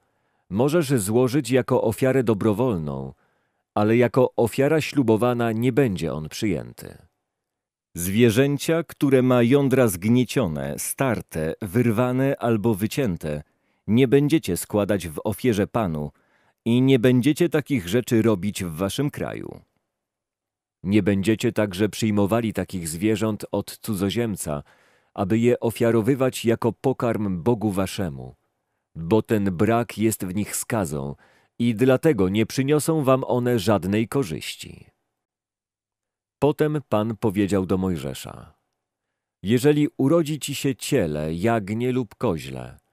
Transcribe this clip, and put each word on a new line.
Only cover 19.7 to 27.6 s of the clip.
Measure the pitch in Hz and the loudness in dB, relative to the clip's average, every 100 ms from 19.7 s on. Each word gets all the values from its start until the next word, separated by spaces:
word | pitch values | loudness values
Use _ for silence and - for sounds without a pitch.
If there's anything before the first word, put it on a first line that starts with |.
| _ _ _ _ _ _ _ _ _ _ _ | _ _ _ _ _ _ _ _ _ _ _
Nie | 87 104 | 0 2
będziecie | 95 98 95 110 120 | 4 2 2 0 0
także | 104 107 90 104 | 0 -2 0 -2
przyjmowali | - 110 104 98 113 113 | 0 -2 2 2 2 0
takich | 95 90 92 82 | -4 -6 -8 -8
zwierząt | 82 107 107 110 104 - | -4 -2 0 -2 -6 -6
od | 101 - - | -6 -6 -10
cudzoziemca, | - 98 98 98 117 92 80 73 - _ _ _ _ | -8 -2 -2 -2 -4 -6 -6 -8 -8 _ _ _ _
aby | - 95 113 | -6 -2 2
je | 120 120 | 2 2
ofiarowywać | 117 - 117 117 107 135 127 - 113 | -2 0 2 2 2 0 0 0 0
jako | 113 117 | 0 0
pokarm | - 135 - 120 107 104 87 | -2 -4 -2 -2 -2 -4 -2
Bogu | 78 117 | 0 0